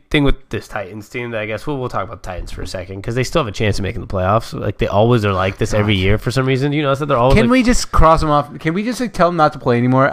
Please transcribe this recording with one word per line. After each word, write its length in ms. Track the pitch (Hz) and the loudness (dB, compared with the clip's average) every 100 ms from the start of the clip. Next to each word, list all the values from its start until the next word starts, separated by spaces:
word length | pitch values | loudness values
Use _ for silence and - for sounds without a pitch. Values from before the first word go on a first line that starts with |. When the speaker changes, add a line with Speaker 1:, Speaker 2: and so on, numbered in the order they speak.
| _ | _
Speaker 1:
thing 140 | 151 | 2
with 240 | 139 - - | 2 2 -2
this 180 | 107 - | -10 -8
Titans 440 | 110 92 107 101 | -10 -10 -14 -12
team 200 | 123 120 | -10 -8
that 80 | 113 | -6
I 20 | 107 | -6
guess, 200 | 107 - | -6 -6
we'll, 100 | 139 | -6
we'll 120 | 123 | -6
talk 140 | 110 | -6
about 180 | 92 80 | -8 -10
Titans 280 | - 87 87 | -12 -10 -10
for 100 | - | -10
a 40 | - | -10
second, 360 | 95 90 95 | -10 -10 -10
'cause 120 | 107 | -6
they 80 | 120 | -4
still 180 | 127 170 | -2 -2
have 60 | 117 | -4
a 40 | |
chance 260 | 95 107 - | -2 -2 0
of 40 | |
making 180 | 98 - | -4 -6
the 60 | 127 | -6
playoffs. 520 | 95 92 110 - - | -2 0 0 -2 -6
Like, 200 | 104 - | -6 -4
they 80 | - | -2
always 400 | 101 113 123 104 | 2 4 4 2
are 60 | |
like 240 | 92 95 - | 0 -2 -2
this 160 | 107 | -2
every 180 | 107 104 | 0 2
Speaker 2:
Gosh. 80 | 98 | 2
Speaker 1:
year 140 | 95 107 | 2 2
for 120 | 127 | 0
some 160 | 131 131 | -2 0
reason. 240 | 131 143 | 0 0
Do 80 | 143 | -2
you 40 | |
notice 180 | 143 135 | -2 -2
that 60 | 147 | 0
they're 120 | 127 | 2
always 160 | 127 196 | 4 4
Speaker 2:
Can 120 | 233 | 4
Speaker 1:
like 20 | |
Speaker 2:
we 100 | 262 | 4
just 300 | 240 240 - | 4 2 2
cross 300 | - 165 160 | 4 6 6
them 80 | 156 | 4
off? 280 | 147 143 143 | 0 0 -4
Can 140 | 160 | -4
we 100 | 175 | -2
just, 160 | 214 233 | -4 -4
like, 140 | 247 | -6
tell 160 | - 175 | 0 2
them 80 | 175 | 4
not 160 | 151 | 2
to 60 | 139 | 2
play 180 | 139 120 | 0 2
anymore? 320 | 123 131 135 | 2 4 2